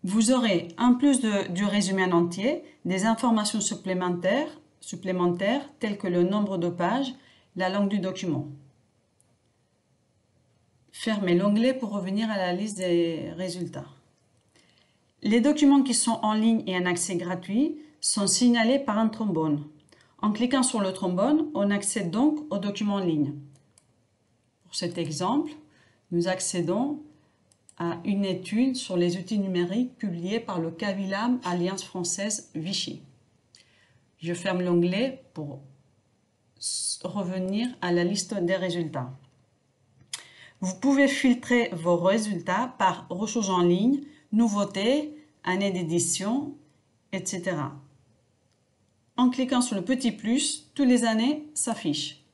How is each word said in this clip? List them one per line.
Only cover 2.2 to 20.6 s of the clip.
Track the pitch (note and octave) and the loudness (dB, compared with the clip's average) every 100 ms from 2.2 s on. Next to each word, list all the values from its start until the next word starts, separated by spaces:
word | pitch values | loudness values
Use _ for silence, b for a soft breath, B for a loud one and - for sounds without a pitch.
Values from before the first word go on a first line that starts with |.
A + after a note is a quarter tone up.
| E3+ F3 G#3+ E4+ B B | 2 0 -2 -2 B B
des | F3 F#3+ G#3+ | -4 0 2
informations | A3+ B3 A3+ G#3 G#3+ | 2 2 2 0 -2
supplémentaires, | - G3 F#3 F#3 F3+ F3 F#3 B3 D#4 - _ _ | -4 -4 -4 -2 0 0 0 0 -2 -8 _ _
supplémentaires | - F3 F3+ F3+ F3+ F3 G3 C4+ - - | -14 -10 -4 0 2 2 0 -2 -4 -8
telles | A3 G3+ | -6 -4
que | F#3+ | -2
le | F3 | 2
nombre | F3+ G#3 G3+ G3 | 2 2 0 0
de | F3 | -2
pages, | E3+ F3 A#3+ C4+ - B B B | -2 0 0 -2 -6 B B B
la | - F#3 | -4 -2
langue | G3+ G3+ | 0 0
du | G3+ | 0
document. | F3+ F3+ F#3 C#3 - - - _ _ _ _ _ _ _ _ _ _ _ _ _ _ _ _ _ _ _ _ _ _ | -2 -4 -4 -4 -4 -12 -20 _ _ _ _ _ _ _ _ _ _ _ _ _ _ _ _ _ _ _ _ _ _
Fermez | - - G#3+ F#3 F3 | -8 -2 0 2 4
l'onglet | G3+ G#3 B3 | 4 4 4
pour | C4 G#3+ | 2 -2
revenir | G3+ F#3 G3+ A3+ | -4 -2 -2 -2
à | G3+ | 0
la | F#3 | 0
liste | F3+ G#3+ G3 | -2 -4 -4
des | F#3 E3+ E3+ E3 C#3 E3 | 0 2 2 -2 -8 -8
résultats. | F#3 E3+ E3 - - - _ _ _ _ _ b b b b b b _ | -8 -6 -8 -8 -14 -20 _ _ _ _ _ b b b b b b _
Les | G#3 A#3 | 2 4
documents | B3+ D4+ D4 C#4 | 4 6 6 6
qui | C4 | 4
sont | A#3 - A3+ | 0 0 0
en | G#3+ | 0
ligne | G#3+ A3 A3+ - | 2 4 2 0
et | F#3 | -2
en | |
accès | F3+ F3 - | 0 0 -2
gratuit | F3+ E3+ F3+ - G#3 D4+ - B B | -4 -2 -6 -2 0 0 -2 B B
sont | - - G3 | -4 -2 0
signalés | - B3 A#3 A3+ C4+ | 4 4 6 4 2
par | C#4 G#3 | 2 0
un | A3 | 0
trombone. | G#3+ A3 D#3+ D#3 D3 D3 - _ b b b | 0 -2 0 0 0 -4 -18 _ b b b
En | G#3+ | -2
cliquant | G#3 B3 C4+ | 0 0 2